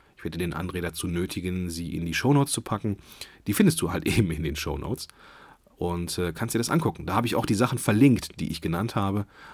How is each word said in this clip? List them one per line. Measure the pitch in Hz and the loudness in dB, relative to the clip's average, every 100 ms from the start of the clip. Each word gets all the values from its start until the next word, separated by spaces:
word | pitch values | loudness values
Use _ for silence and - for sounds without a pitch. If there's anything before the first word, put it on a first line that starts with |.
| _ - | _ -12
ich | |
werde | 85 78 | -8 -4
den | 87 | -4
André | 73 90 87 | -4 -4 -4
dazu | 85 - 92 | -6 -4 -4
nötigen, | 85 90 - 90 92 90 | -2 -2 -4 -4 -4 -4
sie | 82 85 - | -6 -6 -4
in | 85 | -4
die | |
Shownotes | 80 127 143 139 | 0 4 4 4
zu | - | -2
packen. | - 107 110 98 - - - - - | -2 -2 -2 -4 -6 -18 -18 -8 0
Die | |
findest | 104 202 160 | 4 6 4
du | 82 | 0
halt | 82 - | -2 0
<laughs> | - | 2
eben | 95 | 2
in | 78 | 0
den | 78 73 | -4 -4
Shownotes | - 73 71 117 - - - - - - _ - | -4 -4 -4 -6 -8 -18 -20 -20 -20 -20 _ -6
und, | 87 87 87 - | -4 -2 -4 -2
äh, | 87 | -4
kannst | 82 113 | -4 -2
dir | 113 | 0
das | 120 | 0
angucken. | 165 160 - | 0 0 -2
Da | 78 | -2
habe | 107 120 | 0 2
ich | |
auch | - - | 0 2
die | |
Sachen | 101 120 120 | 2 2 0
verlinkt, | - 107 139 110 - - | 2 6 8 6 0 -6
die | - | -6
ich | - | -4
genannt | 123 - 143 | -2 -2 -2
habe. | - 98 101 101 - - | -2 0 -2 -4 -10 -20